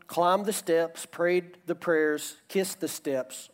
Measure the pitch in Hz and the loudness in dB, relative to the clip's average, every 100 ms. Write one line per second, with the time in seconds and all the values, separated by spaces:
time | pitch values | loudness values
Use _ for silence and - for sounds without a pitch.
0 | - 165 175 190 202 202 - 165 165 - | -8 2 4 4 2 -4 2 2 2 -4
1 | - - 170 180 175 - - 170 - 160 | -12 -2 2 2 0 -14 -8 -6 0 2
2 | 151 151 - - - 190 190 - 151 - | 2 0 -6 -14 -4 -2 -2 -4 -6 -6
3 | 151 135 127 - - | -4 -4 -4 -10 -16